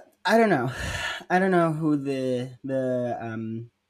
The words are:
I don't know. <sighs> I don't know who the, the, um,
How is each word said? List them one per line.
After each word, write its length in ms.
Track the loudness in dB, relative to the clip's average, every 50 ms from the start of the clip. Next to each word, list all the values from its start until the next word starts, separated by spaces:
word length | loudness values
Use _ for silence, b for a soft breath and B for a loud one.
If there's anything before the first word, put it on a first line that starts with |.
| -8 _ _ _ 0
I 120 | 2 4
don't 120 | 6 6 4
know. 220 | 4 2 2 -2 -4
<sighs> 540 | -6 -6 -6 -6 -6 -6 -6 -8 -8 -2 0
I 100 | 2 2
don't 120 | 4 4
know 200 | 4 4 4 4
who 240 | 2 0 0 0 0
the, 540 | 0 0 -2 -2 -2 0 0 0 -2 -2 -6 -10 -12 -6
the, 540 | -4 -2 -2 0 0 0 -2 -2 -2 -4 -6
um, 500 | -6 -6 -6 -6 -6 -6 -8 -8 -10 -14 _ _ _ _